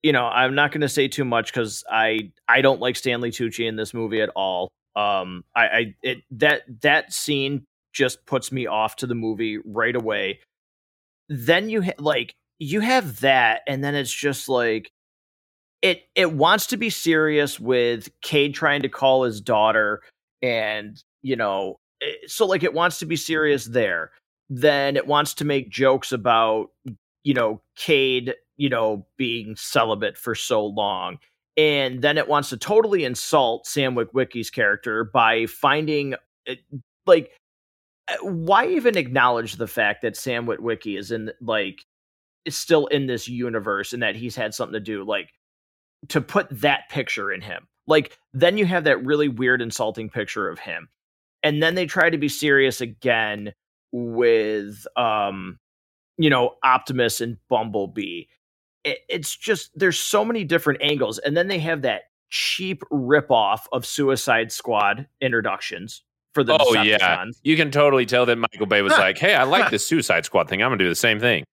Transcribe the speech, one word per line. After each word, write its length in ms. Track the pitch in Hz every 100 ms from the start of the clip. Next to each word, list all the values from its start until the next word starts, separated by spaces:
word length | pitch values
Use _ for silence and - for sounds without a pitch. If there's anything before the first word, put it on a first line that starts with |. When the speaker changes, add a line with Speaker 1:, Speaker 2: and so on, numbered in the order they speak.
Speaker 1:
you 80 | 151
know, 140 | 135 120
I'm 260 | 120 127
not 180 | 139 143
gonna 180 | 156 147
say 180 | 147 135
too 180 | - 127
much 260 | 117 117
'cause 300 | 127 110 - -
I, 420 | 113 110 110 101 _ -
I 140 | 123
don't 180 | 135 120
like 140 | 123 120
Stanley 360 | 131 120 120
Tucci 360 | - 113 110 113
in 80 | 110
this 160 | 107
movie 280 | 117 113 107
at 80 | 107 -
all. 340 | 95 90 92 _ _ 104
Um, 480 | 104 98 92 90 - 117
I, 120 | 113
I, 280 | 113 113 -
it, 200 | 127 123 _
that, 500 | 117 147 147 - 113
that 300 | 147 151 -
scene 500 | - - 143 135 143 _ _ _
just 320 | - 131 - _
puts 240 | 131 -
me 160 | 131 110
off 300 | 107 110 -
to 100 | 127
the 80 | 117
movie 420 | 110 107 113 104 -
right 300 | 107 113 120
away. 460 | 110 104 98 98 _ _ _ _ _ _ _ _ _
Then 400 | 139 117 170 220
you 120 | 220
ha-, 100 | 180 -
like, 380 | 147 139 120 - _ _
you 200 | 147 202
have 400 | 226 254 180 107
that, 400 | 135 131 117 117 -
and 160 | 135
then 120 | 143 143
it's 180 | 123
just 340 | - 143 135 -
like, 420 | 127 117 110 - _ _ _ _ _ _ _ _ _
it, 220 | 190 170 _ -
it 160 | 180
wants 340 | 156 160 208 -
to 100 | 240
be 120 | 226
serious 680 | - 165 160 156 151 143 -
with 500 | 113 127 120 117 - _
Cade 320 | - 151 143
trying 300 | 143 160 143
to 60 | 139
call 340 | - 135 131
his 180 | 127 107
daughter, 600 | 101 110 110 110 104 104 _ _ _ _
and, 600 | 127 113 107 107 104 - _ _
you 120 | 131 120
know, 440 | 107 98 95 - _ _
it, 300 | 143 - -
so, 160 | - 208
like, 180 | 190
it 100 | 170
wants 260 | 151 175 -
to 60 | 160
be 100 | 156
serious 500 | - 160 151 139 113
there. 460 | 120 104 85 80 _ _ _ _
Then 460 | 127 147 143 139 139
it 120 | 139
wants 260 | 147 147 -
to 100 | 147
make 240 | 139 120
jokes 400 | 120 135 135 -
about, 580 | 123 113 113 113 110 - _ - 101 _ _
you 100 | 143
know, 280 | 127 113 107 _ -
Cade, 600 | - 147 135 127 123 - _ -
you 120 | 143
know, 380 | 120 110 104 - -
being 380 | 127 117 107 107
celibate 640 | - 123 113 104 104 -
for 180 | - 113
so 300 | - 113 104
long. 520 | 104 101 92 90 90 _ _ _ -
And 460 | 151 143 135 127
then 160 | 147 151
it 100 | 135
wants 220 | 147 143
to 80 | 123
totally 460 | - 208 226 196
insult 640 | 135 120 - 151 123 117 -
Sam 260 | 147 131 123
Witwicky's 540 | 113 131 127 120 110
character 540 | - 104 104 120 110
by 420 | 110 127 113 113 113
finding, 720 | - 143 147 156 151 139 131 _ _ -
uh, 80 | 127 _ 135 _ _ -
like, 260 | 170 127 _ _ _ _ _ _ _ -
uh, 60 | -
why 440 | 196 170 165 196 254
even 300 | 349 240 196
acknowledge 560 | 127 131 123 120 110 -
the 100 | 110
fact 340 | - 107 104
that 160 | 113 101
Sam 280 | 135 120 117
Witwicky 500 | 107 117 110 110 98
is 140 | 101
in, 200 | 113 110 -
like, 440 | 117 110 95 - _ _ _ _ _ _ -
is 120 | 143
still 300 | - 160 143
in 180 | 143 135
this 200 | 117 -
universe 640 | 123 120 113 104 98 101
and 100 | 123
that 120 | 110 101
he's 200 | 120 117
had 180 | 107
something 200 | - 120
to 60 | 110
do, 240 | 104 104
like, 260 | 98 101 82 _ _ _ _ _ _ _ -
to 120 | 151
put 260 | - 202 -
that 400 | 117 143 139 -
picture 420 | 147 - - 98
in 80 | 95
him? 260 | 98 87 _ _ -
Like, 300 | 156 143 _ _
then 240 | 131 175 208
you 80 | 185
have 180 | 180 151
that 200 | 127 127
really 240 | 147 147
weird, 320 | 120 127 127
insulting 480 | 117 - 110 110 110
picture 400 | 117 104 - 92
of 100 | 82
him. 300 | - 82 82 _ _ _ _ _
And 180 | 156 147
then 140 | 160 180
they 100 | 170
try 240 | - 165
to 80 | 151
be 120 | 143
serious 520 | - 151 139 135 -
again 720 | 117 107 127 113 110 104 104 - _ _ _
with, 960 | 123 120 117 120 113 107 107 101 104 - 127
um, 640 | 117 107 101 95 92 85 _ _ _ _ _ -
you 120 | 156
know, 240 | 131 123 -
Optimus 580 | 131 127 - 127 117 -
and 160 | 117 113 _
Bumblebee. 800 | 120 113 104 98 107 98 85 - _ _ _ _ _ 147
It, 140 | 139 -
it's 260 | 175 143
just, 380 | - - 202 - 151
there's 180 | 190 -
so 280 | - 208 214
many 180 | 233
different 380 | 160 165 151 135
angles. 360 | 143 147 113 110
And 180 | 143 160
then 100 | 185
they 120 | 185
have 240 | 160 160
that 200 | 131 104 - _ _
cheap 540 | - - - 185 185 -
ripoff 680 | 147 123 147 143 120 101 110 -
of 140 | 127 -
Suicide 640 | - 139 131 - 117 113
Squad 560 | - - 107 101 107 143 _
introductions 840 | 131 117 104 95 - 90 104 - _ _ _
for 100 | -
the 140 | 127 156
Speaker 2:
Oh, 140 | 131
yeah. 240 | 113 107 107
Speaker 1:
Decepticons. 420 | 92 87 98 -
Speaker 2:
You 120 | 139 156
can 160 | 151
totally 340 | 143 147 135 120
tell 200 | 123 123
that 120 | 117
Michael 280 | 117 - 104
Bay 160 | 104
was 100 | 98
Speaker 3:
Huh. 60 | -
Speaker 2:
like, 160 | 95 95
"Hey, 180 | 185 180
I 80 |
like 220 | 131 180 196
Speaker 3:
Huh. 40 |
Speaker 2:
this 180 | 104 -
Suicide 380 | 160 - 85 -
Squad 240 | 95 80
thing. 120 | 92
I'm 80 | 120
gonna 120 | 113
do 60 | 90
the 60 | 82
same 240 | 117 107
thing." 240 | 120 92 -